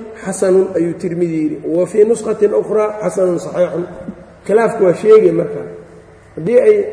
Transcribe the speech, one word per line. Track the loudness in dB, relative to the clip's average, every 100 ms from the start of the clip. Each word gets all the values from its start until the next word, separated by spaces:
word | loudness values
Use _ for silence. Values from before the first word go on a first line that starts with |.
| -10 -12
xasanun," | -10 -2 2 2 2
ayuu | 0 -4
Tirmidi | -4 -6 -4 -2 -2
yidhi, | -4 -4
"wa | -4 -2 0
fii | 2 2
nusqatin | 2 -2 0 0
ukhraa | 0 0 0 -2 -4
xasanun | -6 0 0 0
saxiixun." | -4 -2 -2 -2 -8 -10 -16 -16 -18 -14
Khilaafku | -2 0 0 2
waa | 2
sheegay | 2 6 6 6
marka. | 2 -2 -6 -12 -16 -20 -20 -20 -20 -20
Haddii | -10 0 4
ay | 4 4 0